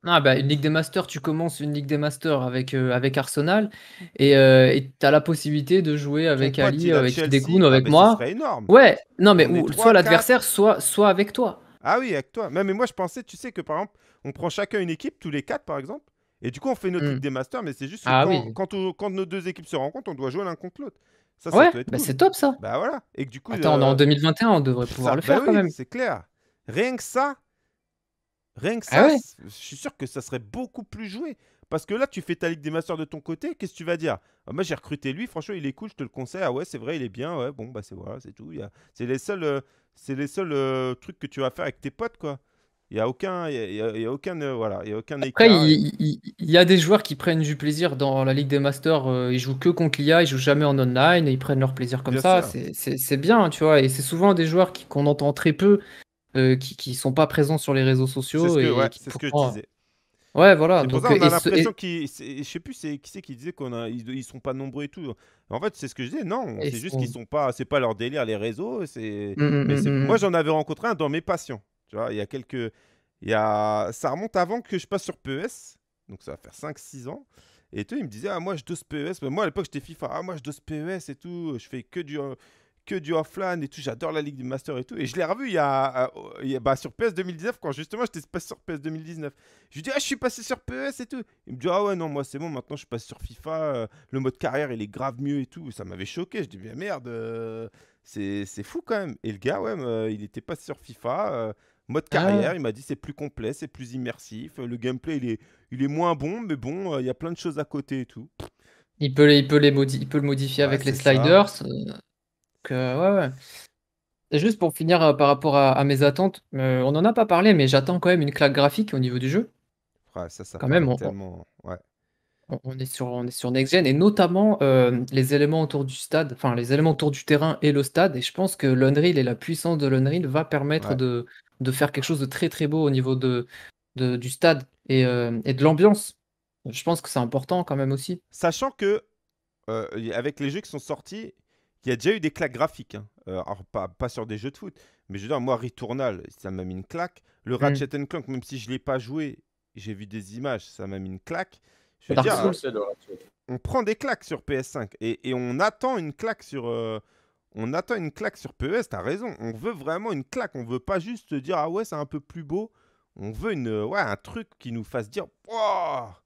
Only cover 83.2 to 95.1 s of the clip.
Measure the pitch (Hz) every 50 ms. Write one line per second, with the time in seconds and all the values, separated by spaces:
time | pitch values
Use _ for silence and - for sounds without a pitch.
83.2 | 151 - _ 185 196 185 180 170 147 135 - - 135 135 113 117 165 160 160 160
84.2 | 147 147 143 131 127 127 131 131 - - 143 127 127 _ 240 - 143 120 113 170
85.2 | 165 156 190 240 277 247 190 165 147 139 135 135 131 135 127 127 127 131 - -
86.2 | - - - - - 135 135 131 110 135 135 131 - 135 - - 226 233 180 165
87.2 | 185 180 175 156 170 226 233 _ - 160 139 143 156 _ - 220 247 214 - 165
88.2 | 143 _ - 175 - - - _ _ - 165 147 139 156 160 156 156 160 170 160
89.2 | 151 143 _ _ _ _ _ _ _ _ _ 135 156 269 269 285 - - 277 -
90.2 | - 247 - - 220 - 254 - _ - 247 262 269 277 269 - 247 _ - 254
91.2 | 214 _ _ _ _ - 127 127 120 180 175 190 208 202 196 175 165 156 143 143
92.2 | 139 - - 139 160 170 147 127 - _ 151 143 - _ 120 117 - - - _
93.2 | - - 117 - - 151 160 160 156 151 139 123 113 110 _ _ _ _ - 135
94.2 | 131 131 - _ - 113 123 139 151 135 123 113 107 104 101 - 127 139